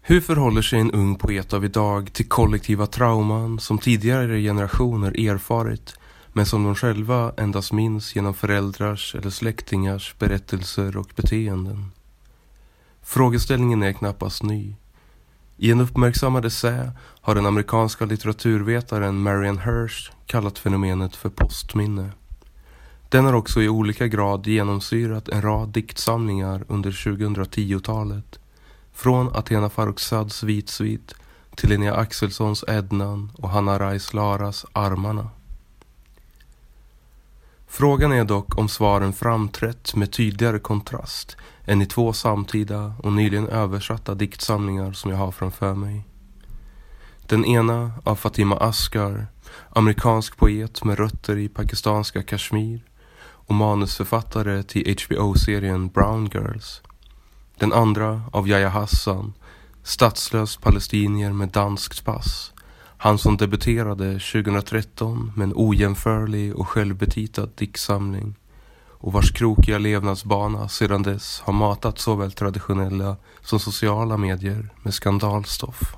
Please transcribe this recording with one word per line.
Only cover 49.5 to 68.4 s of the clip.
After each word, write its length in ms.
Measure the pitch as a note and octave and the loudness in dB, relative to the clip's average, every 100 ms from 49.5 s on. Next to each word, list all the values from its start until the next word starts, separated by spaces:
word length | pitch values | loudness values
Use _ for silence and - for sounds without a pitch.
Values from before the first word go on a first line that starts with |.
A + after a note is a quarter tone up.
| - - | -20 0
amerikansk 680 | A2+ A2 G#2 A#2+ A2 A2 - | 4 6 6 4 2 0 4
poet 480 | G#2+ G#2+ A2+ - | 4 4 -4 -4
med 140 | A2 G2+ | -2 0
rötter 400 | G#2+ A2 - G#2 | -2 -2 -4 -2
i 100 | G#2 | -2
pakistanska 760 | - G#2+ - G#2+ G#2 G#2 G2+ | -4 -4 -2 0 0 0 -6
Kashmir 600 | - G#2 - G#2+ A2 A#2 - _ - - | -4 -6 -2 -2 -2 -6 -12 _ -20 -20
och 320 | - - - | -20 -20 0
manusförfattare 1080 | G#2 G#2+ G2+ G2 - G2 A2+ A2 A2 G#2 G2 | 2 4 2 0 -2 -2 -2 -2 -4 -2 -2
till 340 | G2 G2+ - G2 | -2 -2 0 -2
H 80 | - | -2
B 100 | - | 0
O-serien 680 | G#2 F#2+ - G2+ G2 F#2+ F#2 | 4 4 4 2 0 -2 0
Brown 380 | G2 G2+ A2 G#2+ | 2 2 2 -2
Girls. 560 | - - G#2+ - - - - - - _ - - - | -4 -4 -8 -12 -18 -20 -20 -20 -20 _ -20 -20 -2
Den 140 | G#2 | 2
andra 500 | A#2 A2 G#2 A2 A2 A2+ | 4 4 2 -2 -4 -4
av 160 | - G2 | -2 2
Yahya 200 | G2 G2 | 2 2
Hassan, 640 | G2+ G#2 - - F#2+ G2+ - - - - - | 0 2 2 2 -2 -4 -12 -20 -20 -20 -18
statslös 720 | - - A#2+ - - A2+ G#2+ - | -10 2 4 2 -2 -2 -2 0
palestinier 760 | G#2+ G2+ - G#2 G2+ G#2 G#2 | 4 4 2 0 0 0 -2
med 160 | G2+ G2 | -2 -2
danskt 560 | G#2 G2+ G2 - - | 0 0 -2 -6 -6
pass. 480 | - A2+ - - - - - - - - | -6 -2 -2 -4 -10 -20 -20 -20 -20 0
Han 220 | G#2+ G#2+ | 2 4
som 180 | - G2+ | 4 2
debuterade 840 | G#2 G2+ - A#2 G#2+ G2 F#2+ G2 | 2 0 0 0 -2 -2 -4 -4
tjugohundratretton 1120 | - A2+ G#2 G2+ G2+ A2 G#2+ - A2+ A#2 A2+ G#2+ | -2 -2 0 -2 -2 -4 -6 -6 -4 -4 -4 -2
med 80 | |
en 80 | G2 - | -2 2
ojämförlig 1000 | A2 G2+ G2+ G2 A2+ A2 A2 G#2 G2+ - | 4 4 2 2 0 0 0 -2 -4 -4
och 120 | G2 | -2
självbetitlad 800 | A2+ G2+ F#2+ G2+ - G#2+ - G#2 | 0 0 0 0 0 -4 -6 -6
diktsamling 800 | - G#2 - - G2+ G2 G2 G#2 G#2 | -6 -8 -6 -2 -2 -2 -4 -8 -10